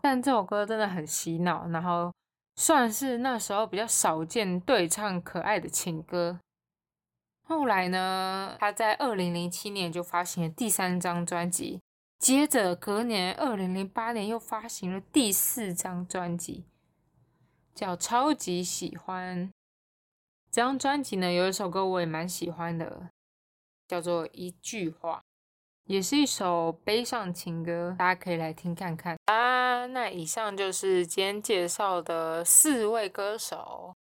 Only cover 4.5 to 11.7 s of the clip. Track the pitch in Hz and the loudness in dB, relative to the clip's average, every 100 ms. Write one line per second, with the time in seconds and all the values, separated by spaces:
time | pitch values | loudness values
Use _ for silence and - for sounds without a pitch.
4.5 | 180 180 240 170 208 208 180 - 180 190 | 0 4 4 4 0 -2 -4 -4 -4 0
5.5 | 208 165 - 185 160 160 175 170 175 _ | 0 0 -4 -4 -6 -4 -2 -2 -4 _
6.5 | _ _ _ _ _ _ _ _ _ - | _ _ _ _ _ _ _ _ _ -4
7.5 | 320 269 190 180 185 185 185 190 190 196 | 0 2 2 2 0 0 0 -2 -4 -6
8.5 | - 208 202 220 - 277 202 175 175 175 | -2 -2 2 2 2 0 0 0 -2 -4
9.5 | - 208 202 175 175 175 175 180 - 165 | -6 -6 -4 -4 -4 -2 -2 -2 -2 -2
10.5 | 160 233 - 185 180 175 175 170 175 175 | -2 0 2 2 0 0 -2 -2 -2 -2
11.5 | - - | -2 -4